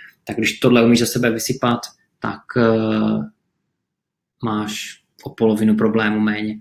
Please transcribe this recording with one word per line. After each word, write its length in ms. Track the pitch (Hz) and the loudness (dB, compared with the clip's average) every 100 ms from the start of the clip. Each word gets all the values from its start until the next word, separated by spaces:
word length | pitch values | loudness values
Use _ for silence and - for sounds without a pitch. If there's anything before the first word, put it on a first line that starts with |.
| - _ | -20 _
Tak 120 | - 110 | -10 -4
když 220 | 107 - | -4 0
tohle 260 | 131 123 | 4 4
umíš 140 | 113 117 | 6 4
za 80 | 117 | 2
sebe 240 | 123 120 | 0 -2
vysypat, 500 | 113 - 123 123 117 - _ _ _ | -2 -6 -2 -2 -2 -6 _ _ _
tak, 220 | 110 110 - 127 | -10 -10 -6 0
eh, 680 | 113 110 110 110 110 110 - _ _ _ _ _ _ _ _ _ _ _ | 2 2 0 0 0 -2 -6 _ _ _ _ _ _ _ _ _ _ _
máš 580 | 113 107 107 - - - _ _ | -6 -4 -6 -8 -12 -16 _ _
o 60 | - | -18
polovinu 460 | - 113 107 110 107 | 0 0 2 2 2
problémů 440 | 107 110 107 107 | 2 2 0 0
méně. 380 | 107 107 107 107 | -2 -2 -6 -8